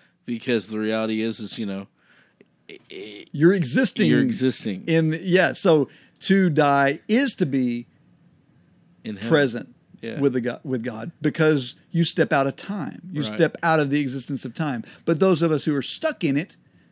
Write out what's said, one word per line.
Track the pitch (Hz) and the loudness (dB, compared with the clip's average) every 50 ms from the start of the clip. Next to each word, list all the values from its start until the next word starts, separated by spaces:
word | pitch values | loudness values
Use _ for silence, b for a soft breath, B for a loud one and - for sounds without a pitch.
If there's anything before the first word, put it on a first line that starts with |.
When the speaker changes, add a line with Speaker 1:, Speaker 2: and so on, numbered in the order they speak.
| b b b b _ | b b b b _
Speaker 1:
Because | - 120 113 - 131 123 113 92 101 | -8 -8 -6 -2 0 0 0 0 -2
the | 110 107 | -4 -2
reality | 110 110 110 110 110 110 110 110 | -2 0 0 0 0 -2 -2 -2
is, | 110 113 110 - | -2 -2 -4 -4
is, | 107 98 - - | -6 -8 -8 -6
you | 113 | -6
know, | 101 98 98 98 - b b b b b b b b b b - _ _ _ _ - | -6 -6 -8 -10 -12 b b b b b b b b b b -20 _ _ _ _ -20
i-, | - - _ _ | -20 -20 _ _
i-, | - - 101 107 101 101 - - | -16 -16 -14 -14 -16 -18 -18 -12
Speaker 2:
You're | - 143 147 175 | -2 4 4 4
existing. | 196 196 156 120 117 - 269 - - - 196 165 | 4 4 0 0 2 2 0 0 0 0 2 2
Speaker 1:
You're | 123 120 | 4 4
existing. | - 127 113 - 127 131 120 - - 113 95 92 - | 2 0 0 0 -2 -2 -2 -2 -6 -6 -8 -6 -2
Speaker 2:
In, | - 160 165 160 156 156 165 | 0 2 2 2 2 0 -2
yeah, | 185 190 170 185 175 135 | -2 2 2 4 4 2
so | 120 - - 196 160 156 139 b b b b b b b | 0 0 2 4 4 4 2 b b b b b b b
to | - - 185 196 190 180 | 0 2 4 4 4 4
die | 147 151 151 143 139 139 139 135 143 165 _ - | 4 4 4 4 4 4 2 2 0 -2 _ 0
is | 214 247 285 254 - | 2 2 2 0 0
to | - 185 | -2 -2
be | 139 131 135 127 123 120 120 120 _ _ _ _ _ _ _ _ _ _ _ _ _ _ _ _ _ _ _ _ _ _ _ _ | -2 0 -2 0 -2 -2 -6 -8 _ _ _ _ _ _ _ _ _ _ _ _ _ _ _ _ _ _ _ _ _ _ _ _
Speaker 1:
In | 113 107 | -12 -10
heaven. | 90 104 117 | -8 0 2
Speaker 2:
present | 160 147 143 127 110 120 87 - - _ _ _ - - | 4 4 4 2 0 -6 -10 -12 -20 _ _ _ -20 -14
Speaker 1:
Yeah. | - 113 110 110 | -12 -10 -4 0
Speaker 2:
with | 135 139 | 0 2
the | 123 127 | 2 0
go-, | 117 120 120 - _ | -2 -2 -6 -6 _
with | 147 131 123 | -6 -6 -4
God, | 113 123 110 107 117 170 - _ | -6 -8 -8 -8 -12 -12 -12 _
because | 143 151 143 - 160 156 156 143 127 123 - b b b | -4 -4 0 2 2 4 4 2 0 -4 -8 b b b
you | - 165 170 | 0 0 0
step | 160 - - 156 117 | 0 2 0 0 2
out | 160 143 135 | 2 2 2
of | 135 131 | 0 -2
time. | - - - 202 202 147 - - - - 185 | -6 -10 -10 -8 -8 -8 -8 -10 -12 -14 -10
You | 185 151 | -6 -6
Speaker 1:
Right. | 143 107 - | -6 -4 0
Speaker 2:
step | - 165 147 - - | 2 0 0 0 -2
out | - 170 160 156 | 0 2 2 2
of | 147 139 | 2 2
the | 139 147 | 0 -2
existence | 147 131 123 139 123 - 143 131 - | -2 -2 -4 -8 -6 -6 -8 -8 -8
of | 127 117 | -10 -4
time. | - 160 147 131 117 110 B B B B | -4 -2 -2 -2 -6 -8 B B B B
But | - 170 143 | -2 2 4
those | 190 190 185 143 | 4 4 4 4
of | 170 165 | 4 2
us | 156 143 - | 2 2 0
who | 160 147 | 0 0
are | 139 | 0
stuck | 123 - - - - 320 262 - - | -2 -4 -6 -2 -2 -4 -4 0 -2
in | 147 135 | 0 0
it, | 143 180 - - _ b b b b b b | 0 -2 -4 -12 _ b b b b b b